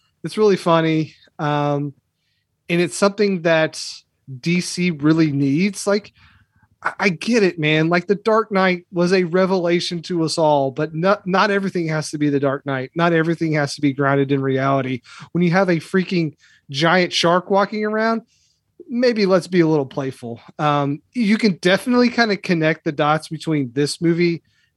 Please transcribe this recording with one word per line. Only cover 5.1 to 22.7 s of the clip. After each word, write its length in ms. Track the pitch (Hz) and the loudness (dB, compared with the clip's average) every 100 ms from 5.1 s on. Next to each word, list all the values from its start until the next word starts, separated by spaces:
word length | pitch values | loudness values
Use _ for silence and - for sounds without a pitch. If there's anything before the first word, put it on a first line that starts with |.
| 160 160 | 2 2
needs. 540 | 139 139 143 202 196 - | 2 0 0 0 -2 -2
Like, 280 | 208 - _ _ _ _ _ _ _ | -2 -4 _ _ _ _ _ _ _
I, 100 | - - | -10 -4
I 100 | 202 | -4
get 340 | 160 - 240 | -4 -2 0
it, 140 | 190 175 | 0 0
man. 300 | 151 156 160 | -2 0 0
Like, 180 | 175 175 | 0 -2
The 80 | 202 | -2
Dark 360 | - 220 220 | 0 0 0
Knight 340 | 190 185 180 - | 0 0 -2 -4
was 200 | 170 175 | -2 0
a 100 | 190 180 | 2 2
revelation 760 | 175 185 190 175 175 170 175 | 0 0 0 0 -2 -2 -8
to 200 | 156 180 | -6 -4
us 140 | 160 - | -2 0
all, 320 | 156 147 135 | 2 2 0
but 220 | 123 156 160 | -4 -6 -2
not, 300 | 185 208 185 | 0 0 0
not 220 | 185 208 | 0 2
everything 360 | 202 196 185 160 | 0 -2 -4 -4
has 240 | 156 147 | -4 -6
to 60 | 151 | -2
be 100 | 147 | 0
The 100 | 143 | 0
Dark 260 | 139 143 143 | -2 -4 -4
Knight. 260 | 135 131 165 | -6 -6 -2
Not 180 | 170 | 2
everything 400 | 165 160 165 165 | 2 0 0 -2
has 200 | 151 143 - | 0 -2 -2
to 60 | |
be 120 | 143 | -2
grounded 380 | 135 139 139 135 | 0 2 2 2
in 100 | 139 | 0
reality. 600 | 135 131 135 139 131 131 - - - | 0 0 0 0 -2 -6 -10 -20 -8
When 100 | 170 | 0
you 80 | 175 | 2
have 180 | 180 190 | 4 4
a 80 | 170 | 0
freaking 580 | - 190 180 175 160 - _ _ - | 0 -2 0 -2 -2 -6 _ _ -12
giant 420 | 139 165 180 175 | -2 2 4 2
shark 360 | - 170 180 175 | 0 2 2 2
walking 340 | 196 202 214 | 0 0 -2
around, 380 | 214 214 220 226 - _ _ _ _ - - | -4 -2 0 -2 -6 _ _ _ _ -20 -8
maybe 380 | 240 254 220 190 | -2 0 2 2
let's 220 | 185 180 | 2 2
be 140 | 180 | 2
a 60 | 160 | 4
little 180 | 156 131 | 2 -2
playful. 520 | - 135 - 120 117 - - | -6 -8 -8 -12 -14 -14 -4
Um, 420 | 151 143 143 147 - | 0 0 0 -4 -8
you 240 | 247 208 220 | -4 0 2
can 180 | 220 160 | 2 2
definitely 480 | 180 185 - 247 247 | 2 2 2 2 2
kinda 280 | 240 226 196 | 2 0 0
connect 460 | - 170 156 | 0 0 2